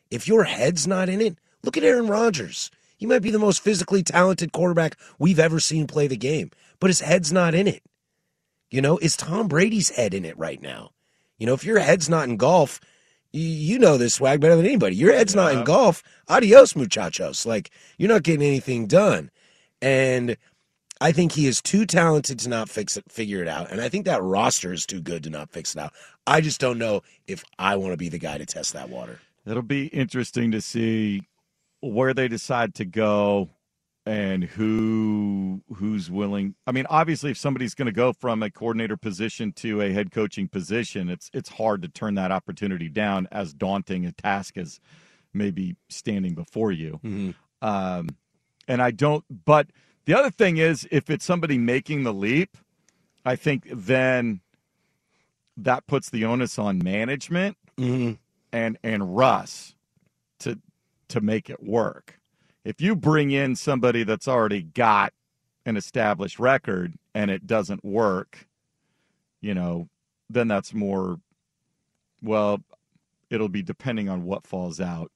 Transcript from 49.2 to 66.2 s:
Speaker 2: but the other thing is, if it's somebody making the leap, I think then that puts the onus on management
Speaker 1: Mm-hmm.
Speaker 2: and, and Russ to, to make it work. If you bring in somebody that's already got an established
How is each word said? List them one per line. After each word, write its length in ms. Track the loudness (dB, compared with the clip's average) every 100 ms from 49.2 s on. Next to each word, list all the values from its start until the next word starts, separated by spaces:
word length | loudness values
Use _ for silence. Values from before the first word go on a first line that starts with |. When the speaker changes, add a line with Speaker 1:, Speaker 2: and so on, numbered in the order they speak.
| -6 -4 4
Speaker 2:
but 220 | 4 4 _ _ _ 0
the 80 | 2
other 160 | 2
thing 260 | 2 2 4
is, 300 | 0 0 -2
if 180 | -2 -2
it's 120 | -6 -2
somebody 320 | -2 0 0
making 440 | 0 -2 -2 -4
the 100 | -2
leap, 440 | -2 0 0 -2 _ _ _ _ _ _ _
I 120 | -6 -2
think 320 | -2 -4 -6
then 720 | -10 -2 2 2 0 -2 -6 _ _ _ _ _ _ _ _ _ _ _ -8
that 280 | -2 -2 -2
puts 240 | -4 -2
the 160 | -4 -2
onus 320 | -2 -2 -4
on 220 | -2 -2
management 760 | -2 -2 -4 -6 -4 -4 -4 -6 _ -6
Speaker 1:
Mm-hmm. 360 | -4 -2 -4 -6 _ _ -8
Speaker 2:
and, 260 | -4 -4 -4
and 320 | -4 -4 -2 2
Russ 600 | 2 2 -4 -18 -20 _ _ _ _ _ _ _
to, 200 | -10 -10 _ _ _ _ _
to 140 | -4
make 280 | -2 -4 -6
it 140 | -16
work. 560 | -2 -2 -2 -6 -20 _ _ _ _ _
If 160 | -12 -4
you 160 | -2 0
bring 360 | 2 2 2
in 240 | 0 0 -2
somebody 480 | -2 2 2 2
that's 240 | 0 -2 0
already 340 | 0 2 -2
got 520 | -6 0 4 4 2 _ _ _ _ _ -6
an 120 | -6
established 600 | -4 -2 0 -2